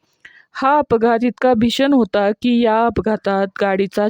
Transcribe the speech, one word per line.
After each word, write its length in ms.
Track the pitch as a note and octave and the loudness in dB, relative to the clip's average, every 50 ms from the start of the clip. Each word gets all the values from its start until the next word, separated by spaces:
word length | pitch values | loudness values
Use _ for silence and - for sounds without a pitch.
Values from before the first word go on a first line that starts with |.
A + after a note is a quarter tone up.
| _ _ _ _ - - - _ _ _ | _ _ _ _ -20 -20 -20 _ _ _
हा 240 | - - C4+ C4+ D4 D4+ | -8 -4 -2 0 2 0
अपघात 460 | C#4+ - A#3+ A#3 A3 A#3+ A#3 A3+ A#3+ | 0 0 0 0 2 0 0 0 0
इतका 280 | B3 - - B3+ B3+ B3+ | -2 -2 0 0 0 2
भीषण 380 | A3 A#3 A#3 - - C4+ C#4 | 2 0 0 0 0 0 2
होता 380 | C#4+ B3+ A3+ - - G#3 G3+ G3+ G#3+ - | 2 2 0 0 0 0 0 -2 -2 -2
की 180 | - B3 A#3+ A#3 | 0 0 2 2
या 240 | A#3+ A3 G#3+ A3+ A#3 | 2 2 2 2 0
अपघातात 600 | A#3 G#3+ G#3 F#3 G#3+ G#3+ G3+ - G3 G3 G3 G3 G3 - - | 0 -2 -2 -2 -2 -4 -4 -2 -2 -2 -2 -2 -4 -4 -4
गाडीचा 480 | G3+ G3 F#3+ F#3+ G3 F#3+ - G#3 G#3 | -2 -2 0 -2 -2 -2 -2 -2 -2